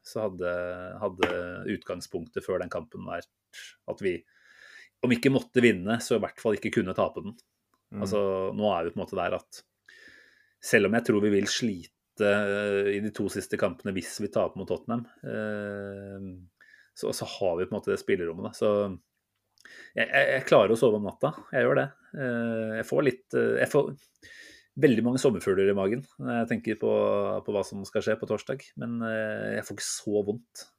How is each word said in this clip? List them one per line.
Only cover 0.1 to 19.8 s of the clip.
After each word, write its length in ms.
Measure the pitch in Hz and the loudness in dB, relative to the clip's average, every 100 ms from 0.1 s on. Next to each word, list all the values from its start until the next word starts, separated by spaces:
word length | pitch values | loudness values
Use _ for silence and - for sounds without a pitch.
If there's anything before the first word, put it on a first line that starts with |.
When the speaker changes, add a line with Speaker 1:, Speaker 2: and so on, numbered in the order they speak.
| 113 | -4
Speaker 1:
hadde, 260 | 107 92 87 87 90 90 92 98 | -4 -2 -4 -2 -4 -8 -10 -6
hadde 300 | 104 92 87 90 87 90 101 98 | -6 0 -2 0 -6 -8 -6 -6
utgangspunktet 680 | - 90 - 90 80 95 | -6 -10 -8 -10 -8 -8
før 140 | - 90 | -4 -4
den 80 | 87 | -4
kampen 320 | 87 78 95 92 | -8 -10 -14 -10
vært 220 | 87 - _ _ - - _ - | -10 -12 _ _ -20 -20 _ -12
at 120 | 104 | -4
vi, 140 | 98 85 _ _ _ - - - - _ | -4 -4 _ _ _ -20 -20 -20 -20 _
om 80 | 123 | 2
ikke 180 | 120 135 | 4 4
måtte 320 | 135 - 127 | 2 2 6
vinne, 380 | 120 95 92 117 | 6 4 0 -2
så 140 | - 113 | 0 0
i 60 | |
hvert 160 | 92 - | 0 -2
fall 160 | 113 104 | -2 0
ikke 160 | 107 117 | 0 0
kunne 160 | 92 92 | 0 0
tape 240 | 90 - | -2 -2
den. 140 | 90 117 _ _ _ _ _ | -12 -14 _ _ _ _ _
Speaker 2:
Mm. 80 | 101 | -8
Speaker 1:
Altså, 180 | 101 104 98 95 95 101 | -2 0 0 0 -2 0
nå 160 | 104 | 2
er 160 | 90 85 | 2 -2
vi 60 | - | -6
på 20 | |
en 60 | |
måte 160 | 87 92 | -6 -2
der 160 | 90 90 | -2 -4
at 240 | - - _ _ _ - - - _ _ _ _ | -8 -20 _ _ _ -20 -20 -20 _ _ _ _
selv 240 | - 113 98 | 4 4 6
om 80 | 117 | 2
jeg 80 | 117 | 2
tror 140 | 107 | 4
vi 140 | 104 101 | 4 2
vil 100 | 95 | 2
slite, 440 | - 120 90 - _ _ - | 0 -2 -4 -12 _ _ 0
eh, 600 | 104 101 101 101 104 101 101 | 2 2 0 0 0 2 2
i 60 | 101 | 0
de 60 | 107 | -4
to 140 | - 101 | -4 -4
siste 280 | 101 - 104 | -4 -6 -2
kampene 320 | 101 87 101 | -2 -2 -4
hvis 200 | 95 - - | -4 -6 -8
vi 60 | 101 | -4
taper 240 | 113 90 95 | 0 -2 -4
mot 120 | 92 | -6
Tottenham, 340 | 90 - 117 120 _ - | -6 -4 -6 -6 _ -8
eh, 1000 | 110 107 104 101 101 101 98 98 98 95 90 90 _ - - _ | -6 -6 -6 -6 -8 -10 -10 -12 -12 -12 -14 -20 _ -20 -20 _
så, 160 | - - | -8 -6
så 140 | 113 110 | -6 -8
har 300 | - 95 85 | -2 0 0
vi 80 | 90 | -2
på 60 | |
en 40 | 104 | -2
måte 140 | 101 | -2
det 80 | 98 | -2
spillerommet, 460 | - 95 85 82 107 | 0 -2 -2 -6 -10
da. 60 | |
Så 140 | - 110 104 101 92 _ _ _ _ _ _ - - | -2 2 2 0 -6 _ _ _ _ _ _ -20 -20